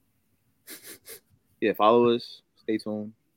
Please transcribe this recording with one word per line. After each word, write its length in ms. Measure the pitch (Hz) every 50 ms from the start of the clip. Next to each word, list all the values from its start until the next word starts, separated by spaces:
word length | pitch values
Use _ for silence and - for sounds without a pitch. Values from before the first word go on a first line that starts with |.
| _ _ _ _ _ _ _ _ _ _ _ _ _ - - - - - - - _ - - - _ _ _ _ _ _ _ _
yeah, 120 | 113 104 95
follow 340 | - 104 107 117 120 120 120
us. 320 | 117 120 - - - - _ _ _ _ _
Stay 160 | - 110 107
tuned. 340 | - 107 107 107 107 107 110 _ _ _ _